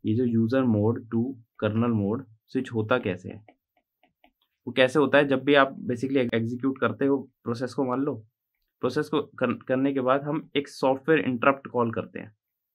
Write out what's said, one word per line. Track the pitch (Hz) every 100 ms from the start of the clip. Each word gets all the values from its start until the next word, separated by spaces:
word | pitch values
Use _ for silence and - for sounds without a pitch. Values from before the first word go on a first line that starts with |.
| 107
ये | 107
जो | 127
user | 113 113 131 127
mode | 107 107 117 113 117
to | 120 139 - -
kernel | 107 107 120 113
mode | 98 117
switch | 139 _ _ 135 127
होता | 117 107 127
कैसे | 113 90 95
है, | - - _ _ _ _ _ _ _ _ _ _ _ -
वो |
कैसे | 120 131 156
होता | 139 139
है? | 143
जब | 131
भी | 135
आप | 143 135 -
basically | - 123 131 139 120
एग्जीक्यूट | 117 113 123 135 131
करते | 117 110 139
हो | 139 - _
प्रोसेस | - 117 123
को, | -
मान | 131 123
लो | 143 120 107 _ _ _ _ _
प्रोसेस | 123 135 151
को | 151
कर-, | - - 123 117 -
करने | 131 135
के | 139
बाद | 127 135
हम | 147 151 131 143
एक | 143
सॉफ्टवेयर | - 135 135 - 160
इंटरप्ट | - 123 131 139 -
कॉल | 123 117
करते | 113 - -
हैं, | - _ _ _ _